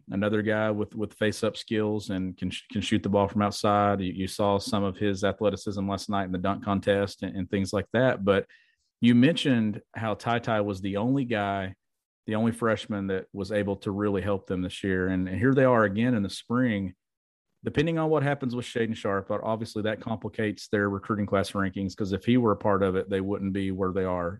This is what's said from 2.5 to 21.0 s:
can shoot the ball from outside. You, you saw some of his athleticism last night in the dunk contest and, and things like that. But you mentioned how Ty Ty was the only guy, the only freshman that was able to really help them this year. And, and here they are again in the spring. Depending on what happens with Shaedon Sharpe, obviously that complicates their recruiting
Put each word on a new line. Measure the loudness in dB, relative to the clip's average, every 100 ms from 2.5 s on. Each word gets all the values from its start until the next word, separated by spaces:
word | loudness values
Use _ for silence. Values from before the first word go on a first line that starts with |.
| -6 -8
can | -6
shoot | 0 0
the | 2
ball | 2 2
from | 2
outside. | 0 2 2 4 4 2
You, | -2
you | -4 -4
saw | 0 2 2
some | 0 0
of | 0 -2
his | -2 0
athleticism | 0 2 0 0 -4 -4 -2
last | -4 -2
night | -4 -2
in |
the | -2
dunk | 0 -2
contest | 0 0 2 2 0 -4
and, | -8 -6
and | -4
things | -2 0
like | -2 0
that. | 2 2 2
But | 2 2 0 -8 _ _ _ 2
you | 6 8
mentioned | 6 4 2 2 2 -2 -10 -6
how | -4
Ty | -4 -2 -2
Ty | 0 0
was | 0 -2
the | -4 -2
only | 0 0
guy, | 0 -2 -2 -2 -6 -10 _ _ _ _ -4
the | 0
only | 0
freshman | 0 0 0 -2 -4 -2
that | -4 -6
was | -8 -4
able | -2 -2
to | -2 -4
really | -2 0 0
help | 0 -4 -4
them | -4
this | -4 -4
year. | -2 0 0
And, | 0 -2
and | 0
here | 2
they | 6
are | 6 6
again | 4 2 0
in | 0
the | -2
spring. | -6 -4 0 0 0 -4 -8 _ _ _ _ _ _
Depending | -4 0 0 2
on | 2
what | 2
happens | 2 0 -2
with | -4
Shaedon | -4 -2 -2
Sharpe, | -2 -2 0 0 -2
obviously | -2 -4 -4 -4
that | -2 -2
complicates | -4 -6 -6 -2 -2 -2 -2
their | 0 2
recruiting | 0